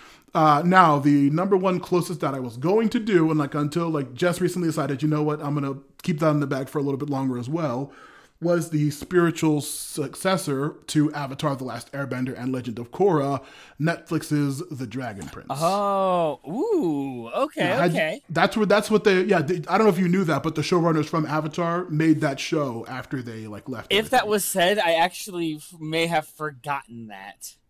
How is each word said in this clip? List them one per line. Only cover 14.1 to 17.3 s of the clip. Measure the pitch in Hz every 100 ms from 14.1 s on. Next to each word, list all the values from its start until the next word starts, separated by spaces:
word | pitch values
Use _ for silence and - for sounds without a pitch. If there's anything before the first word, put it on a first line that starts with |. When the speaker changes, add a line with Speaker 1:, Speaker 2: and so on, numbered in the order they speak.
| 160 - 147 143 135 -
Speaker 1:
The | 127 123
Dragon | 120 123 98 85
Prince. | - -
Speaker 2:
Oh, | 135 170 196 202 196 190 180 160 135 -
ooh, | 202 427 392 180 143 139 123 117